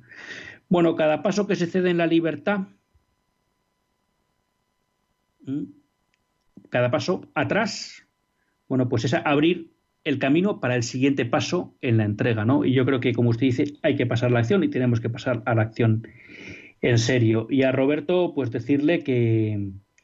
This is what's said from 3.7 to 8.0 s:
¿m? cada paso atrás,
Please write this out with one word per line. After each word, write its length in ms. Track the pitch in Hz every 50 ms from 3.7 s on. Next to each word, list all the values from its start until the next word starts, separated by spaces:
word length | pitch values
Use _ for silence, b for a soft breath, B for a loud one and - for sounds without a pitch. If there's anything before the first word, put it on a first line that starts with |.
| _ _ _ _ _ _ _ _ _ _ _ _ _ _ _ _ _ _ _ _ _ _ _ _ _ _ _ _ _ _ _ _ _ _ 311
¿m? 200 | 135 135 156 180 - - _ _ _ _ _ _ _ _ _ _ _ _ _ _ _ _ - - - -
cada 160 | 127 123 120
paso 400 | 127 156 - - 185 - - - -
atrás, 720 | 156 135 - 160 202 226 202 - - - - - -